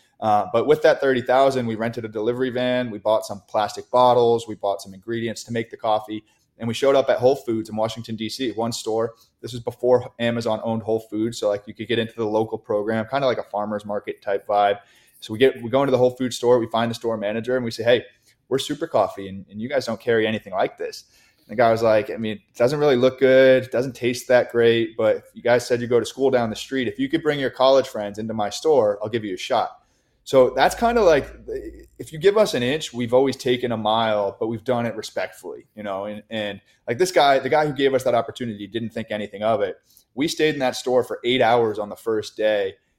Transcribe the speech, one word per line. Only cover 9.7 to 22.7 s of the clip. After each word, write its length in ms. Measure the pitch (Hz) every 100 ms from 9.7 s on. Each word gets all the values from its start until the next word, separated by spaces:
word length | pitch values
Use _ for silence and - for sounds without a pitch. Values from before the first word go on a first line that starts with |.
| - 123 123 120 -
Amazon 420 | 117 117 117 107
owned 200 | 113 113
Whole 180 | 107 110
Foods. 360 | - 107 113 117
So, 120 | 107
like, 180 | 101 -
you 60 |
could 160 | 107 107
get 100 | 113
into 160 | 113 -
the 80 |
local 340 | 110 107 113 110
program, 480 | - 107 104 113 110
kinda 160 | 139 131
like 120 | 107
a 40 |
farmer's 400 | - 101 104 104
market 380 | 101 104 - -
type 260 | - 101 -
vibe. 320 | 104 101 101 - _ _ _
So 140 | -
we 60 | 110
get, 220 | 131 -
we 80 | 117
go 120 | 131
into 100 | 139
the 60 | 127
Whole 140 | 127
Foods 260 | 123 127 -
store, 220 | 120 123
we 80 | 113
find 220 | 113 117
the 60 | 113
store 220 | 117 110
manager, 400 | 101 113 113 127
and 80 | 117
we 60 |
say, 120 | 110
"Hey, 220 | 113 120 - _ _ _ -
we're 120 | 135
Super 280 | - 143 160
Coffee, 400 | 123 95 - 98
and, 180 | 95 92
and 120 | 104
you 60 | 120
guys 180 | 143 120
don't 140 | 110
carry 260 | 123 113 110
anything 280 | 110 -
like 240 | 92 131 -
this." 260 | 80 - - _ _ _
And 180 | - 107
the 40 |
guy 100 | 117
was 120 | 113
like, 260 | 113 107 104
"I 60 | 101
mean, 220 | 110 107
it 200 | _ -
doesn't 220 | 120